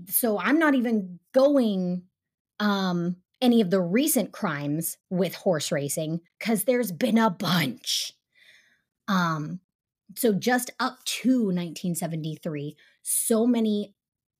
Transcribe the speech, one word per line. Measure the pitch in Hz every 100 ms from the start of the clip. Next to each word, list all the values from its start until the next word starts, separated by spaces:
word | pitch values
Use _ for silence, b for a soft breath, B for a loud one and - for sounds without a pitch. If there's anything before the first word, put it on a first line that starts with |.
| 175
So | - 233 202
I'm | 196 311
not | 302
even | 269 233 220 185 175 _
going, | 262 277 277 220 190 180 180 - _ _ _ _ -
um, | 208 196 185 175 170 180 _ -
any | 247 233
of | 175
the | 190
recent | 170 220 302 226 185
crimes | - 180 143 143 156 175 - -
with | 180 175
horse | - 202 156 -
racing, | 151 143 170 156 165 - -
'cause | 202 220
there's | - 247 208
been | 160 233 226
a | 226
bunch. | - 175 175 135 - - - - - _ b b b b b b _ -
Um, | 185 170 151 151 180 _ _ _ _ - -
so | 233
just | 185 240 254 247 -
up | 247 -
to | - - 240 254 202
nineteen | 180 170 151 180
seventy-three, | 165 160 165 151 156 170 147 147 b b b
so | - - - 220 247
many, | 226 220 208 202 _ _ _ _